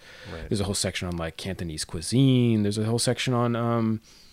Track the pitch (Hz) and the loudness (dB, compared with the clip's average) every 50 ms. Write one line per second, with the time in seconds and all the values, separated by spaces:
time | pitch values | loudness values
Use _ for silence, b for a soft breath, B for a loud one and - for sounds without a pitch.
0 | B B B B B 95 90 80 80 78 - 101 98 98 98 - - 95 - - | B B B B B -12 -12 -10 -6 -4 -2 -2 -2 -2 -2 -2 -2 -2 -4 -4
1 | 95 90 87 85 82 82 - - - 98 92 - 90 82 78 78 - - - 87 | -4 -4 -4 -4 -6 -6 -8 -8 -8 -6 -6 -6 -6 -6 -6 -6 -8 -8 -8 -8
2 | 78 - 113 127 139 135 127 127 120 120 113 107 104 101 104 110 107 110 117 117 | -4 0 4 4 6 6 6 6 4 4 4 4 2 2 0 0 0 0 0 0
3 | - 127 120 - - 135 123 120 120 120 117 113 120 117 117 117 113 110 110 110 | 2 0 0 0 0 0 2 2 2 2 0 0 0 0 2 2 2 2 0 -2
4 | - B B B B B | -4 B B B B B